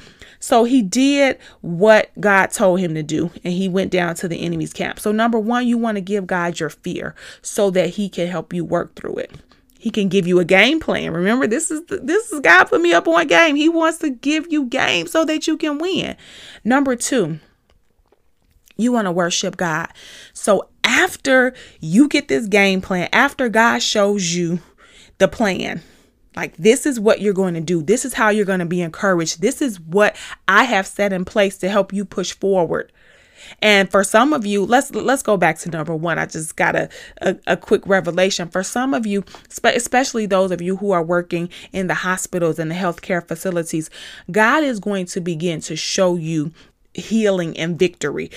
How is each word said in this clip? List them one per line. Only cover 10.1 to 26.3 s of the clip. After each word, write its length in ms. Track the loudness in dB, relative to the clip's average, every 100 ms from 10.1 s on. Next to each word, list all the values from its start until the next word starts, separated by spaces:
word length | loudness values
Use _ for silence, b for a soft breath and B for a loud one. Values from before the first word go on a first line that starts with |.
give 160 | 2 4
you 140 | 2
a 40 |
game 360 | 4 4 4 2
plan. 340 | -2 -4 -4
Remember, 320 | -2 0 2 0
this 240 | -2 -4
is 160 | -6 -8
the, 100 | -8
this 340 | -2 -2 -2
is 100 | -2
God 240 | 4 6
put 180 | 6 2
me 100 | 4
up 160 | 2 4
on 180 | 2 4
game. 300 | 4 4 4
He 140 | 2
wants 260 | 4 0 0
to 100 | -4
give 420 | -4 -2 -2 -2
you 140 | -2 -2
game 400 | 0 0 0 0
so 180 | 0
that 220 | 0 -2 -2
you 100 | -2
can 220 | -2 -4
win. 360 | -4 -4 -6 -10 B B B B
Number 320 | 0 2 2
two, 440 | -2 -2 0 0 -4 -12 _ _ _ _ _ _ _ _ _ _ _ _ -4
you 160 | 0
wanna 200 | 0 0
worship 440 | 0 0 -2 -4 -4
God. 320 | -4 -4 -6 B B B B
So 360 | -8 0 0 0 _
after 720 | 0 2 2 -2 2 4 2 -2 B B
you 280 | 0 4 4
get 200 | 4 0
this 180 | -2 2
game 340 | 2 4 2
plan, 280 | -2 -4 0
after 360 | 2 2 0 0
God 340 | 4 2 2
shows 520 | 0 2 2 2 -2
you 260 | -2 -2 -2 b b b b b _
the 100 | 0
plan, 540 | 2 -2 -2 -4 -8 b b b b _